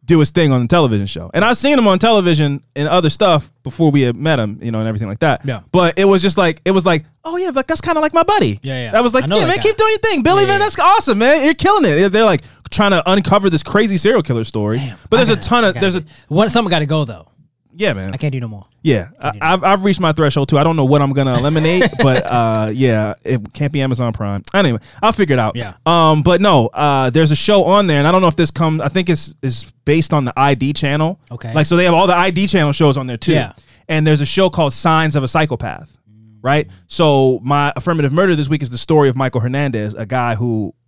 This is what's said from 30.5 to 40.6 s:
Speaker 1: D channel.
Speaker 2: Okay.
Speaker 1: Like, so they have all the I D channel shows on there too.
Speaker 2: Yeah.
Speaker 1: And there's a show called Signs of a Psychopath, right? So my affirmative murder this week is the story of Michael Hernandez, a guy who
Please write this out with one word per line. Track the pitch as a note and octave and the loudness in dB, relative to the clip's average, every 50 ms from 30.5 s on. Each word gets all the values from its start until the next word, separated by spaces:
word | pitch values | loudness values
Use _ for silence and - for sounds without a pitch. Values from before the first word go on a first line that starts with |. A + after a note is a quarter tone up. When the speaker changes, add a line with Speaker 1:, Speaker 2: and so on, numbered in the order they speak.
| C#3 | 2
Speaker 1:
D | A2 C3 C#3 | 0 -2 -4
channel. | D3 - D#3 C#3 C#3+ D3+ D#3 E3 F#3+ _ _ _ | -2 -2 -2 -2 0 0 -2 -2 -4 _ _ _
Speaker 2:
Okay. | A#2+ - - A#2+ | -18 -14 -12 -4
Speaker 1:
Like, | A#2 D#3 D3+ | -2 -2 0
so | - E3+ | 2 2
they | F3 F3+ | 2 4
have | F3 E3 | 4 4
all | E3 G3 | 4 4
the | F#3 F3+ | 2 2
I | F3 F3+ G3 | 2 2 0
D | F3 F3 G3 | 0 0 0
channel | G3 - F#3 D3+ D3 C3+ | 0 2 2 2 0 2
shows | - E3 D3 C3 | 2 2 2 2
on | C#3+ C3 | 0 -4
there | B2+ A#2+ | -8 -10
too. | A2+ - - E3 | -6 -2 0 0
Speaker 2:
Yeah. | D3+ A#2+ G2 - - _ _ _ _ _ - | 0 0 -4 -10 -20 _ _ _ _ _ -4
Speaker 1:
And | D#3+ D#3 D3+ | -2 0 2
there's | D#3 D3+ C#3+ | 2 2 2
a | C#3+ | 0
show | - - F#3+ F#3+ F3+ | -2 0 0 0 0
called | - F3 D#3 C#3 - | 2 0 -2 -2 -2
Signs | - - E3+ D#3+ D#3+ D#3+ D#3 D3 | -2 0 2 2 2 0 0 -2
of | D3+ C3 | -2 -4
a | |
Psychopath, | B2 - - D#3+ D3+ B2+ - A#2+ F#2+ A#1 G1+ - _ _ _ _ _ G#2+ A2 A2 A2 G#2+ G#2+ A2 | -2 -2 -2 -2 -2 -4 -6 -6 -10 -10 -12 -18 _ _ _ _ _ _ -20 -20 -20 -20 -8 -2
right? | C3 C#3+ D3+ D3+ - - - _ | 0 0 0 -2 -4 -12 -20 _
So | _ - - E3+ D3+ C#3+ C#3 C3+ C3 C3 A#2 A#2 | _ -2 2 2 4 4 4 4 2 2 0 -2
my | C3 C#3+ C#3+ C#3+ C#3+ C#3+ | -2 0 0 0 -2 -4
affirmative | C3+ - F3 E3+ D#3+ D3 C3+ C#3 | -4 -4 -4 -2 0 0 0 0
murder | E3+ G3 F#3+ E3+ | 0 2 2 0
this | D3+ D3 C3+ | -2 -2 -2
week | D#3 D3 | -4 -4
is | D3 A#2 | -4 -8
the | B2 | -8
story | A#2 - - D#3+ D3+ C#3+ C3+ | -10 -2 2 2 4 4 2
of | A#2+ | 0
Michael | C3 C3+ B2+ - B2 | 0 -4 -2 -2 -2
Hernandez, | A2 B2 B2+ C#3 D3 C#3 A#2+ A2+ G#2 G#2 G#2 | -4 -2 -2 -2 -4 -2 -4 -4 -6 -6 -8
a | A2 A2+ | -10 -8
guy | F#2+ B2+ B2+ A#2+ A#2+ A2+ | -6 -4 -4 -2 -2 -2
who | G2+ A#2+ A#2+ A2+ A2 | -2 -2 -2 -2 -4